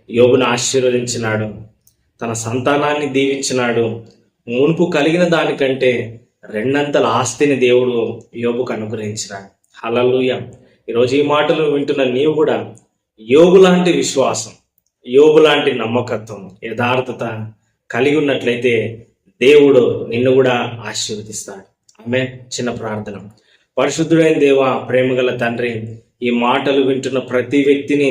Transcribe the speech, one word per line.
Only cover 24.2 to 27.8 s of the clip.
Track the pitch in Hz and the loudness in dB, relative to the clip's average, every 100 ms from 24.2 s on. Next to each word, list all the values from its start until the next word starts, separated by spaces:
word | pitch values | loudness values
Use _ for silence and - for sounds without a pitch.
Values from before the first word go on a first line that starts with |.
| 160 151 | 4 4
దేవా, | 143 135 131 117 | 4 4 2 -2
ప్రేమగల | 117 127 127 127 127 120 | -2 0 0 0 0 -2
తండ్రి, | 120 120 120 113 113 113 _ _ | -4 -2 -4 -6 -10 -14 _ _
ఈ | 120 | -2
మాటలు | 120 120 135 139 139 | 0 0 0 0 0
వింటున్న | 131 131 127 131 | 0 0 -2 -6
ప్రతి | - 127 117 143 139 | -2 -4 0 0 2
వ్యక్తిని | 143 | 0